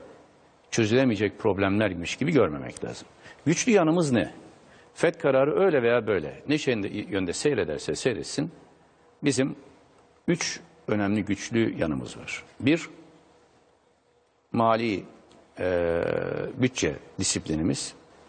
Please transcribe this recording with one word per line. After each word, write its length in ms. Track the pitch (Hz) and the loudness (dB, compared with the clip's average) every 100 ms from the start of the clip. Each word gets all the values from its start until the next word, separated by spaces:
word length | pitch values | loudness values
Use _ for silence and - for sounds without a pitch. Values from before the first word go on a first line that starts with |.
| - - - _ _ _ _ | -8 -20 -20 _ _ _ _
çözülemeyecek 680 | - 107 120 131 101 104 - | 0 4 4 4 2 0 0
problemlermiş 760 | 104 95 98 101 107 87 85 - | 0 2 2 2 0 -2 -6 -4
gibi 160 | 156 | 2
görmemek 520 | 151 107 - - - - | 4 2 0 -10 -10 -10
lazım. 220 | - - - - - - | -12 -16 -20 -20 -4 -2
Güçlü 260 | 170 - | 0 4
yanımız 400 | 202 156 175 151 | 4 6 4 2
ne? 200 | 120 - - - - - - - | 2 0 -6 -20 -20 -20 -20 -20
fed 220 | - 160 165 | 0 0 2
kararı 440 | 147 131 139 156 | 2 4 2 4
öyle 220 | 190 147 | 4 4
veya 260 | 117 120 110 | 4 2 2
böyle, 360 | 98 73 - - | 0 -2 -8 -4
ne 100 | 147 | -2
şende-, 540 | 147 113 98 98 - | 0 -2 -2 -6 -4
yönde 220 | 98 90 | -2 -2
seyrederse 640 | - 147 127 80 73 - 78 | 0 0 0 0 -4 -4 -2
seyretsin, 560 | 135 95 69 - 165 - - _ _ _ _ _ | -2 -2 -4 -6 -6 -8 -20 _ _ _ _ _
bizim 320 | 143 123 139 - - - _ _ _ _ - | 0 0 -2 -4 -16 -20 _ _ _ _ -2
üç 320 | 170 - - - _ - | -2 -2 -10 -14 _ -4
önemli 380 | 107 101 104 101 | -2 0 0 -2
güçlü 540 | 95 - 117 113 - | -6 -2 0 0 0
yanımız 380 | 82 67 58 - | -2 -4 -8 -12
var. 260 | 55 - - - | -12 -14 -14 -2
Bir, 300 | 120 160 - - - - _ _ _ _ _ _ _ _ _ _ _ _ _ | 0 0 -2 -16 -20 -20 _ _ _ _ _ _ _ _ _ _ _ _ _
mali, 520 | 117 113 110 117 92 - - - - _ - | 0 2 2 0 -4 -6 -18 -20 -20 _ -6
e, 440 | 92 87 85 85 50 50 - - - - | -2 0 0 0 0 -2 -4 -4 -6 -2
bütçe 340 | 123 - 82 69 - - | -2 0 -2 -4 -10 -6
disiplinimiz, 760 | 95 - - 78 80 - - - - - | -4 -4 -4 -2 -2 -2 -8 -14 -20 -20